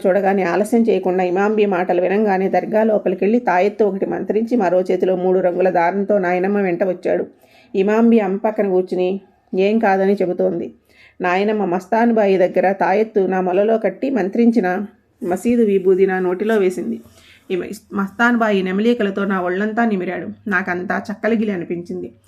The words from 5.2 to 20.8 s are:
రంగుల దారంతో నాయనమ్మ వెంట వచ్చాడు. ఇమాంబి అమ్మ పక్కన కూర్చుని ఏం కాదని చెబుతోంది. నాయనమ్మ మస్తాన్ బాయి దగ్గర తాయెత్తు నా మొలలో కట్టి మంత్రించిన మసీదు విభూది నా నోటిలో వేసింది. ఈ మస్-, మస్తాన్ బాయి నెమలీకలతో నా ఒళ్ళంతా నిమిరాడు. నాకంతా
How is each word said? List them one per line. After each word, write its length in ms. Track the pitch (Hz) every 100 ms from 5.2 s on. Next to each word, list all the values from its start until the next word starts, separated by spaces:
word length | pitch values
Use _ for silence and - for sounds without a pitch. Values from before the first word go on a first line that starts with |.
| 185 185
రంగుల 300 | 180 180 185
దారంతో 480 | 170 170 196 196 208
నాయనమ్మ 400 | 175 180 190 202
వెంట 260 | 196 170
వచ్చాడు. 420 | 190 180 - 175 - _ _ - _ 202
ఇమాంబి 440 | 196 220 233 226
అమ్మ 180 | 190 196
పక్కన 300 | 220 214 202
కూర్చుని 540 | 185 185 180 180 196 - _ _ 190
ఏం 200 | 196 226
కాదని 340 | 220 190 190
చెబుతోంది. 600 | 202 175 180 185 170 233 - _ _ - _
నాయనమ్మ 440 | 180 185 208 214 190
మస్తాన్ 480 | 180 - 220 233
బాయి 240 | 220 202 190
దగ్గర 340 | 180 185 180
తాయెత్తు 480 | 190 175 196 220 202
నా 220 | 185 190
మొలలో 360 | 185 180 208 226
కట్టి 320 | 202 185 269
మంత్రించిన 760 | 262 190 233 233 226 180 185 202 _ _ _
మసీదు 400 | 190 185 233 240
విభూది 420 | 214 196 185 190 190
నా 140 | 185
నోటిలో 380 | 180 180 208 220
వేసింది. 440 | 190 185 233 - - - - - -
ఈ 40 | 185
మస్-, 400 | - 202 _ 202
మస్తాన్ 420 | 196 - 240 240
బాయి 260 | 226 196
నెమలీకలతో 600 | 185 190 226 240 202 196 196
నా 160 | 190
ఒళ్ళంతా 440 | 175 180 214 220 233
నిమిరాడు. 640 | 196 180 180 208 - -
నాకంతా 520 | 185 190 175